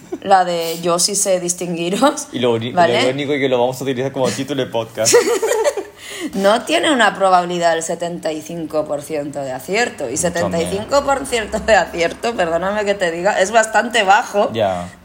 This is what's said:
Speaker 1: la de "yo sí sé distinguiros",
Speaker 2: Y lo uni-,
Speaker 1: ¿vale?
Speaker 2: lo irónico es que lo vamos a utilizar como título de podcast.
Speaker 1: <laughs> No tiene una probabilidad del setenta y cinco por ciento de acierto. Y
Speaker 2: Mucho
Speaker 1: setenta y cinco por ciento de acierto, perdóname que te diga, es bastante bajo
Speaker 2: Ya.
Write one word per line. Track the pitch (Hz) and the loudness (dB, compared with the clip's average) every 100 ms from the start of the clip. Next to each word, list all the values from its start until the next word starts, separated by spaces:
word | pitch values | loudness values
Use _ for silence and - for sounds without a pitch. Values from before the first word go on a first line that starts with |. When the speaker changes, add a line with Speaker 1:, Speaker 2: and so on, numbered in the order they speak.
| - 370 | -10 -6
Speaker 1:
la | 196 190 | 4 4
de | 180 170 165 165 | 4 0 -4 -4
"yo | 170 170 | 0 0
sí | 190 196 | 0 0
sé | 202 180 | 0 0
distinguiros", | 175 - 175 165 170 220 277 302 - | 0 -4 -4 -4 -2 2 2 0 -6
Speaker 2:
Y | - | 0
lo | 123 | 2
uni-, | 117 117 | 2 0
Speaker 1:
¿vale? | 175 170 | 2 4
Speaker 2:
lo | 120 127 | 4 2
irónico | 139 143 | 0 0
es | 147 | 0
que | 135 | 2
lo | 123 | 2
vamos | 123 131 | 2 0
a | |
utilizar | 139 123 135 | -4 -2 -2
como | 135 123 | 0 -2
título | 139 135 131 | -2 -4 -4
de | 127 | -2
podcast. | 113 113 - 185 480 | -4 -4 -2 4 4
Speaker 1:
<laughs> | 415 453 440 440 494 415 - - - - 330 | 4 0 0 0 0 -2 -8 -12 -14 -10 -8
No | 196 196 233 | 0 2 2
tiene | - 320 320 | 2 0 2
una | 262 202 180 | 4 2 2
probabilidad | 190 180 175 175 170 | 4 4 4 0 2
del | 165 | 0
setenta | 165 170 170 170 165 | -2 -4 -4 -4 -6
y | 156 | -6
cinco | 151 170 156 151 | -8 -8 -4 -4
por | 151 147 | -4 -6
ciento | 147 156 143 143 | -6 -6 -6 -8
de | 135 | -8
acierto. | 127 - 202 240 - | -8 -4 -2 -2 -4
Y | 127 | -6
Speaker 2:
Mucho | 143 | -4
Speaker 1:
setenta | 175 170 - 175 | -2 -2 -2 -2
y | - | -2
cinco | 196 - 277 | -4 0 0
por | 277 269 277 | 2 -2 -2
ciento | 240 208 220 | -4 -2 -4
de | - | 2
acierto, | 202 165 175 165 - 233 233 | 4 2 0 -2 -2 -4 -2
perdóname | 170 165 185 208 | 0 0 -2 -2
que | 202 | -2
te | 196 175 | -2 -2
diga, | 170 190 190 | -2 0 0
es | 190 | 2
bastante | 226 226 214 226 233 | 2 2 0 0 2
bajo | 190 208 - 202 - | 4 4 4 0 0
Speaker 2:
Ya. | 117 101 90 90 - | 2 0 0 -6 -4